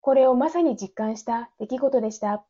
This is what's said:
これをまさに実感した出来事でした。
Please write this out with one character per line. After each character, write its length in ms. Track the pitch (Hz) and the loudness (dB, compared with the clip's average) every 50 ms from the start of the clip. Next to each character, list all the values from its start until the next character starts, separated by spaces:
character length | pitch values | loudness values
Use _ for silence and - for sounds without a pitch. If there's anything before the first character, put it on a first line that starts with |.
こ 140 | - 277 269 | 2 4 4
れ 120 | 269 262 | 6 6
を 80 | 262 254 | 6 4
ま 140 | 247 269 320 | 4 2 0
さ 140 | 320 349 339 | 0 2 0
に 140 | 320 233 | 0 0
実 180 | - 202 190 _ | -2 -8 -12 _
感 220 | - 220 220 226 | -6 -6 -6 -6
し 80 | 214 - | -8 -8
た 260 | - 233 233 233 - _ _ | -6 -6 -6 -8 -12 _ _
出 80 | 220 | -10
来 120 | 214 254 254 | -8 -6 -2
事 220 | 269 269 269 247 | -2 0 0 0
で 100 | 220 220 214 | -2 -2 -6
し 60 | - | -4
た。 280 | - 208 208 214 _ _ | -4 -4 -4 -4 _ _